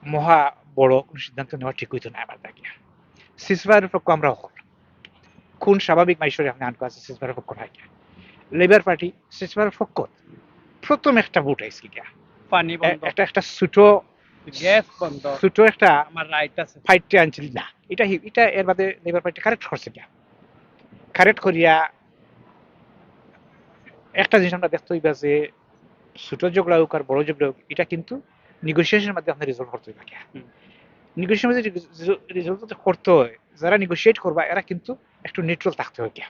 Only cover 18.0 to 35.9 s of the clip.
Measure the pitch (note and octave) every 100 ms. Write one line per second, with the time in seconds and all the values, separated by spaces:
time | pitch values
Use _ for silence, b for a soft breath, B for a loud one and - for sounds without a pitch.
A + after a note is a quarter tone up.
18 | G#3+ F#3+ G#3+ A3+ A3+ F#3+ F#3 F#3 F#3+ F#3+
19 | E3+ E3+ F3 E3 - A3+ - C#3+ - -
20 | - _ _ _ _ _ _ _ _ -
21 | _ - F#3 G#3+ G3 E3 E3 D#3+ D#3+ _
22 | _ _ _ _ _ _ _ _ _ _
23 | _ _ _ _ _ _ _ _ - _
24 | _ - G3+ A3 F3+ F3+ F3+ D#3 _ F3
25 | D#3 C#3 D3 D3 D3+ _ _ _ _ _
26 | _ - - - F3+ F3 F3 E3+ D#3+ D#3+
27 | C3+ C3+ D3 D3 C#3+ C3 _ D3 E3+ E3
28 | E3 C4 - b b _ D#3+ D#3 E3 G#3+
29 | G3+ F#3 D#3+ C#3+ C#3+ B2 B2 A#2+ - G#2+
30 | - - - C3+ B2 _ b b b b
31 | _ - F3+ G#3 A#3+ B3 A3 F3 E3+ D#3+
32 | E3+ G3 _ F#3 E3+ F#3+ A3 - - F3
33 | - E3+ A#2+ A2+ _ _ D#3+ G3+ F#3+ E3+
34 | - A3+ F3+ D#3 D3 F3 F#3 F3+ - B3+
35 | _ _ - - E3 E3+ - D3+ C3